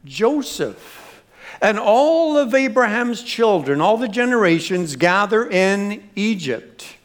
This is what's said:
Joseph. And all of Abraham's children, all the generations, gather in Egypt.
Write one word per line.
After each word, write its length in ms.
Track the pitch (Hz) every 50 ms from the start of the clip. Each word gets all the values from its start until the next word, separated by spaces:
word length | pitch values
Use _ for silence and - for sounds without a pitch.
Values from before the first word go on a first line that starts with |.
| _
Joseph. 1160 | 143 131 - 214 240 294 294 254 - - - 156 113 95 - - - - - - - - - _ _ _ - - - - -
And 160 | - 202 214
all 580 | 208 - 202 214 247 285 311 330 330 330 311 302
of 200 | 294 285 233 220
Abraham's 680 | 269 269 262 214 262 247 214 208 233 240 240 240 226
children, 580 | - - - - 233 220 202 175 139 135 139 143
all 180 | 156 196 220
the 100 | 226 254
generations, 880 | 226 196 247 247 247 247 233 208 175 165 165 160 - 190 180 180 156 139
gather 520 | 127 165 175 180 196 202 196 226 220 240
in 540 | 240 202 180 185 190 196 202 202 202 208 226 - - _
Egypt. 800 | 196 202 220 226 190 160 131 120 - - - - - - - - _ _